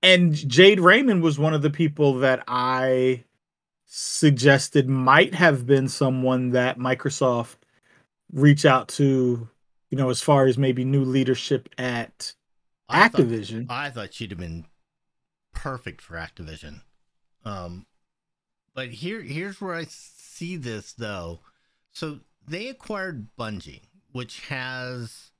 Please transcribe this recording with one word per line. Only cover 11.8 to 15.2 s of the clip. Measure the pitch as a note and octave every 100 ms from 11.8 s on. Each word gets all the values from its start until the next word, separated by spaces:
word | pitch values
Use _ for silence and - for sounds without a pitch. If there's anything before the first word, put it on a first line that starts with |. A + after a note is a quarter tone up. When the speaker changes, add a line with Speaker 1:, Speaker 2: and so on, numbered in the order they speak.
| B2+ A#2+ A2+ _ - - _ _ _ _ _
Speaker 2:
I | D#3 G#3+
thought, | A3+
Speaker 1:
Activision. | B2 A2+ G2 A2 A#2+
Speaker 2:
I | B2 C#3+
thought | A#2+ G2+
she'd | - A2+
have | F2+
been | F2 E2 D#2 _ _ _ _ _